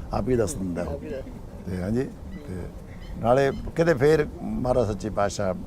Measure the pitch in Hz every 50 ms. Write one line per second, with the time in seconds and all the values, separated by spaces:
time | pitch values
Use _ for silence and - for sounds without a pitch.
0 | - - - 113 104 123 127 120 110 90 - 95 95 92 85 87 87 - - -
1 | - 151 147 135 131 - - - - - - - - 92 95 90 90 95 113 123
2 | 135 - - - - - - - - - 92 87 85 - - - - - - -
3 | - - - - 113 113 123 139 139 139 - - - - - - 165 165 160 120
4 | 135 147 160 151 151 - - - 104 101 107 110 - 127 127 127 117 98 107 92
5 | 98 110 95 104 101 98 - - 101 92 90 87 87